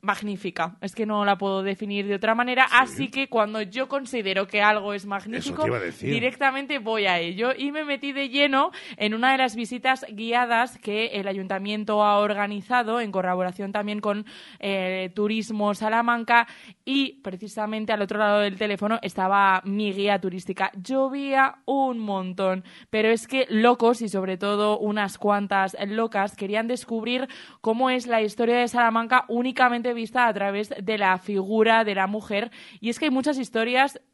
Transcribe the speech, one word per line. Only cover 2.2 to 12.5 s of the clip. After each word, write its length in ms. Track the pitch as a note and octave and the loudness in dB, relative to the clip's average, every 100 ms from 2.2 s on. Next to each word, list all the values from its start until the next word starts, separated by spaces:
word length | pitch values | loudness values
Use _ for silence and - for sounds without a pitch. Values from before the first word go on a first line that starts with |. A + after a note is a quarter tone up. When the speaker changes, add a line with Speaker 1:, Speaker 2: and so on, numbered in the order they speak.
| G#3+ | 0
Speaker 1:
manera, 320 | A3+ B3 B3+ B3+ | 0 0 2 6
Speaker 2:
Sí. 60 | A#3+ | 6
Speaker 1:
así 280 | B3+ - C4+ | 4 -2 -6
que 180 | C4 C4+ | -4 -2
cuando 320 | A#3+ G#3 A3 | 0 0 -2
yo 260 | G#3 A3 C4 | -6 -4 -4
considero 600 | C#4 C4+ B3+ F#3+ F#3+ F#3+ | -4 -4 -4 -2 -2 0
que 120 | G#3 | 2
algo 360 | G#3 G#3+ G3+ G3+ | 4 4 0 -6
es 80 | |
Speaker 2:
Eso 60 | G3+ | -6
Speaker 1:
magnífico, 520 | G3 G3 A3+ C#4+ C#4 | -8 -6 -8 -6 -2
Speaker 2:
te 60 | D#4 | -2
iba 100 | A#2 | 0
a 20 | |
decir. 300 | F2+ - - | -4 -6 -4
Speaker 1:
directamente 680 | C#3+ A#3+ C4 C#4 C4 C#4 D4 | 0 -2 0 -2 0 -6 -6
voy 260 | A3 A3 G3+ | -4 -2 0
a 140 | F3 | 0
ello, 320 | E3+ F#3 A#3+ C4 | -2 -2 -2 -2
y 160 | C#4 | -4
me 140 | D4+ D4 | -4 -6
metí 260 | C#4 C#4 | -6 -6
de 180 | C4+ C#4 | -6 -4
lleno 420 | B3+ C#4+ C4+ D#4 - - A#3 | 2 2 4 0 -2 -16 -4
en 160 | G#3 | -2
una 180 | A3 B3+ | 2 2
de 40 | C4+ | 4
las 180 | C4 A3 | 2 0
visitas 480 | A#3 B3 C4 B3+ - | -8 -2 0 0 -4
guiadas 720 | G#3 A3+ A#3 B3 A3+ B3 - | -10 -2 0 2 2 0 -4
que 260 | - G#3 A3+ G3+ | -6 -4 -2 -4
el 80 | G3 | -4
Ayuntamiento 760 | G3 F#3+ F#3+ G3+ G#3+ G#3+ G#3 | -6 -4 -6 -4 -6 0 2
ha 140 | G#3 G3+ | 4 4
organizado, 840 | G#3 G3+ G3+ | 2 0 -2